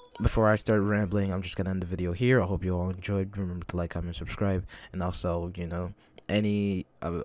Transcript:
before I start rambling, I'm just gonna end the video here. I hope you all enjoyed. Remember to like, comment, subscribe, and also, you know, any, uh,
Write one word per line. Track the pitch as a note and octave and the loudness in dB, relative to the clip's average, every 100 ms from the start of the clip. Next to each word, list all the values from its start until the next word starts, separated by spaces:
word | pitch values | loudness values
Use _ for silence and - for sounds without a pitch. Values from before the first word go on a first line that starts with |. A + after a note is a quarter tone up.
| - - | -20 -2
before | A2+ - A2 | 2 4 6
I | G#2+ | 4
start | - G#2+ | 4 2
rambling, | G2+ G#2 G2+ G2+ G2 | 4 2 2 0 0
I'm | F#2 | -2
just | F#2 - | -4 -2
gonna | F#2 | -2
end | F#2+ | -2
the | F2 | -2
video | F2+ F2+ | -2 -2
here. | F2 B2 B2+ | 0 4 4
I | F#2 | 4
hope | F#2+ | 0
you | F#2 F2+ | 0 0
all | F#2 | 0
enjoyed. | F#2 - G2 F#2+ G2+ | -4 -2 -2 -2 -4
Remember | F#2 F2 E2 | -4 -4 -6
to | F2 | -4
like, | E2+ | -4
comment, | F#2+ F2 E2+ | -4 -6 -6
subscribe, | E2+ - G2+ F#2 F#2 - - | -8 -2 0 0 -2 -10 -12
and | F#2 | -4
also, | F2+ F#2 F#2 E2+ F2 F2+ | -4 -2 -2 -2 -4 -6
you | F2 | -6
know, | E2+ F2+ - _ - - | -4 -6 -8 _ -20 -2
any, | G#2 G#2 G#2 G2+ F#2+ - _ | 2 2 2 2 0 -4 _
uh, | E2+ E2+ | -4 -4